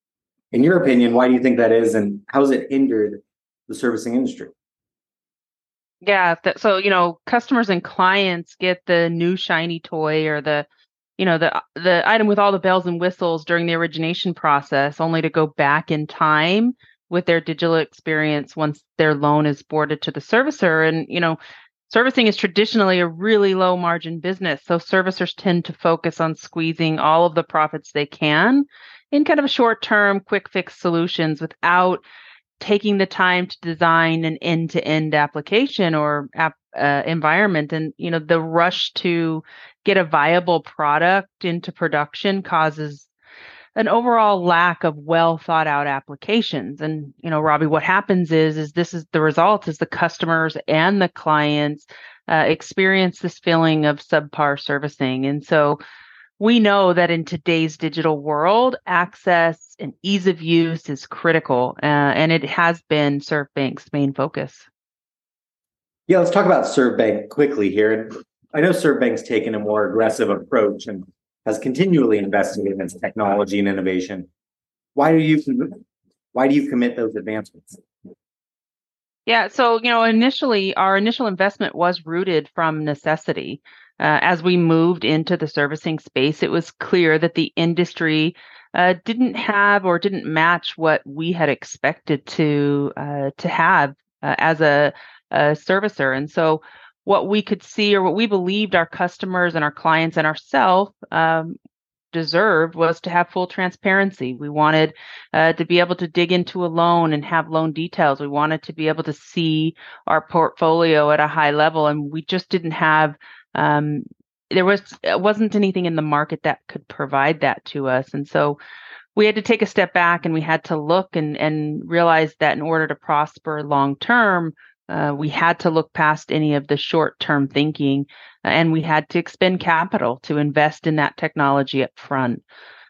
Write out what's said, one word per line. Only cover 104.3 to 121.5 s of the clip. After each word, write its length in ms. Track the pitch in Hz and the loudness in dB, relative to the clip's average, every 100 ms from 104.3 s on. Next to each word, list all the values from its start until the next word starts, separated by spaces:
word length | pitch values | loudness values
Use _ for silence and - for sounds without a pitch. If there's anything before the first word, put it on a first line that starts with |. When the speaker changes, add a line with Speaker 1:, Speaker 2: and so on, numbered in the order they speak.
Speaker 2:
We 160 | 123 147 | -8 -6
wanted, 440 | 151 151 156 156 - - - - | 0 2 4 2 -2 -20 -20 -4
uh, 200 | - 160 | 2 2
to 120 | 165 170 | 2 2
be 140 | 175 | 2
able 160 | 175 180 | 2 -2
to 120 | 175 | -4
dig 240 | 175 170 | -2 0
into 320 | 180 175 190 | 0 -2 -4
a 40 | 175 | -4
loan 460 | 165 170 170 160 | 0 2 2 2
and 120 | 147 147 | -2 -2
have 240 | 165 160 | -2 -2
loan 240 | 160 160 | -2 -2
details. 460 | 156 165 - 151 135 | -4 -6 0 0 0
We 80 | 143 | -4
wanted 360 | 143 151 160 | -2 -2 -4
to 100 | - | -8
be 140 | 160 156 | -6 -4
able 160 | 156 | -2
to 100 | 156 | -6
see 640 | 147 - 175 160 156 160 - - - - | -10 -8 -2 0 0 -2 -4 -14 -10 -2
our 140 | 156 | -2
portfolio 880 | - 170 160 - 165 165 165 151 147 | 0 0 0 2 2 2 4 4 4
at 80 | 151 | 2
a 80 | 151 | 2
high 240 | 156 147 | 2 0
level, 360 | 147 160 160 151 | 2 2 2 0
and 240 | 151 143 | -2 -6
we 120 | 156 | -8
just 260 | - 185 - | -6 -6 -2
didn't 220 | 180 165 | -4 -4
have, 440 | 156 156 156 156 147 - - _ - | 0 2 4 2 -2 -20 -20 _ -2
um, 480 | 151 147 151 147 - _ _ _ - | 0 2 0 -4 -8 _ _ _ -4
there 140 | 190 185 | 0 2
was, 160 | 202 - - | 0 -2 -8
wasn't 520 | - 196 202 208 214 208 | -2 0 0 0 0 2
anything 320 | 196 185 175 | 0 0 -2
in 80 | 160 | -2
the 80 | |
market 400 | 151 147 151 165 | 0 -2 -2 -4
that 160 | 156 - - | -4 -4 -8
could 200 | - - | -18 -14
provide 540 | - 139 139 143 156 | -10 -4 0 0 0
that 240 | 143 - - | -2 -4 -8
to 220 | 143 131 | -6 -2
us. 260 | 127 135 | -2 -2
And 140 | 147 143 | -8 -4
so 320 | 156 147 147 - - - - _ 208 | 0 0 -2 -12 -20 -20 -20 _ 2
we 100 | 214 | 2
had 100 | 214 | 2
to 60 | |
take 220 | 208 226 | 0 0
a 40 | - | 0
step 240 | - 180 | 0 0
back, 320 | 180 170 175 | 2 2 2
and 120 | 170 160 | -2 -2
we 60 | |
had 220 | 151 160 - | -2 -2 -2
to 140 | 160 | -4
look 360 | 147 180 185 165 | 0 0 0 -4
and, 200 | 151 151 | -4 -2
and 460 | 156 | -2